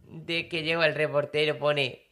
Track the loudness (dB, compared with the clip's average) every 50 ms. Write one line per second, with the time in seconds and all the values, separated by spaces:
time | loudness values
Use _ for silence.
0 | -20 -20 -18 -14 -8 -6 -4 -4 -4 -4 -4 -4 -2 0 2 2 2 2 2 2
1 | 0 0 2 0 0 0 0 0 2 2 0 0 0 2 2 2 0 0 -2 -8
2 | _ _